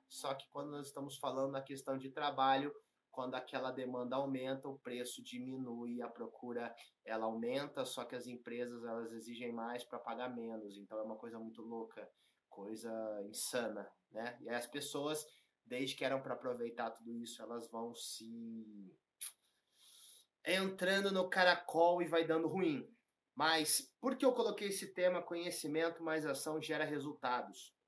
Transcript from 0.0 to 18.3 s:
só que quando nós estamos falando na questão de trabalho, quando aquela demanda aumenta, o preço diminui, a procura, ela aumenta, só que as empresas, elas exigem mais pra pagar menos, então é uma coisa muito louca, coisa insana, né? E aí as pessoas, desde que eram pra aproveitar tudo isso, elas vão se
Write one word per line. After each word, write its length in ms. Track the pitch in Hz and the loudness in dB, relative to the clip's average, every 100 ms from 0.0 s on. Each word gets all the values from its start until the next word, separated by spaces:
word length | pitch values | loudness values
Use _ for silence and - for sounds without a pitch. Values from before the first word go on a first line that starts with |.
| - | -12
só 260 | - 143 | -6 -4
que 140 | 135 - | -4 -6
quando 220 | 143 147 | -8 -6
nós 160 | 147 139 | -6 -6
estamos 300 | - 139 139 | -6 -6 -2
falando 340 | 139 127 139 | 0 2 0
na 100 | 135 | 0
questão 360 | 135 139 139 135 | -6 -6 -2 -2
de 120 | 135 | -2
trabalho, 640 | 143 147 135 135 135 143 - _ _ _ | -2 0 6 6 6 4 -4 _ _ _
quando 240 | - 127 127 | -6 -4 -4
aquela 360 | - 131 127 | -2 -2 -2
demanda 460 | 127 127 127 123 131 | -2 -2 -2 0 0
aumenta, 500 | 139 131 131 135 143 | 2 0 0 -2 -4
o 100 | 135 | -8
preço 460 | 127 123 120 - | -6 -4 -4 -6
diminui, 800 | 117 123 127 131 127 117 120 120 | -8 -8 -6 -4 -4 -4 -4 -4
a 80 | 117 | -4
procura, 680 | - 113 - 123 120 117 - - _ - | -6 -8 -8 -6 -4 -4 -8 -18 _ -2
ela 200 | 110 110 | 2 2
aumenta, 600 | 113 117 135 143 139 123 | 2 2 0 0 -2 -2
só 180 | - | -2
que 100 | 120 | -4
as 140 | 127 123 | -4 -6
empresas, 560 | 120 - 120 120 120 | -8 -6 -4 -4 -4
elas 300 | 117 113 113 | -4 -4 -4
exigem 400 | 113 113 117 120 | -8 -8 -6 -4
mais 320 | 117 117 123 - | -4 -4 -4 -6
pra 120 | 120 | -8
pagar 380 | - 117 127 120 | -6 -4 -4 -4
menos, 420 | 113 110 104 101 | -4 -6 -8 -12
então 220 | 101 110 | -8 -4
é 20 | |
uma 140 | 110 110 | -4 -6
coisa 240 | 120 113 | -8 -8
muito 220 | 113 113 | -10 -10
louca, 460 | 113 117 113 110 98 _ _ _ _ | -8 -6 -8 -10 -14 _ _ _ _
coisa 420 | - 101 110 117 110 110 104 | -12 -8 -6 -4 -4 -4 -4
insana, 680 | 101 110 - 127 113 104 98 _ _ | -4 -2 0 2 0 -4 -8 _ _
né? 260 | 107 120 123 | -6 -6 -6
E 80 | - | -4
aí 60 | 120 | -2
as 120 | - | -2
pessoas, 580 | 143 135 - 143 151 - - _ _ - | -4 -2 -2 0 0 -2 -10 _ _ -6
desde 300 | 123 131 - | -2 -2 0
que 80 | |
eram 180 | 131 135 | 0 0
pra 120 | 135 | -2
aproveitar 580 | 120 127 120 117 117 117 | -4 -2 -2 -2 -2 -4
tudo 240 | 113 117 117 | -4 -10 -8
isso, 260 | 117 - | -8 -8
elas 300 | 110 117 113 | -8 -8 -6
vão 240 | 117 117 117 | -6 -6 -6
se 1000 | - - 113 | -6 -6 -8